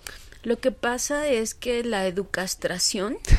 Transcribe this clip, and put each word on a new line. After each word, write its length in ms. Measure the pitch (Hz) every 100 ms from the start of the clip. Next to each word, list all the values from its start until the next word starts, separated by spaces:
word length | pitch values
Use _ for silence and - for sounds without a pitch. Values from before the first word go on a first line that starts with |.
| - - - -
Lo 180 | 226 226
que 120 | 254
pasa 560 | - 240 240 - 294 302
es 260 | 233 220
que 300 | - 247 240 240
la 200 | 208 190
educastración, 1120 | 180 190 - 185 - 165 180 - 214 202 359 -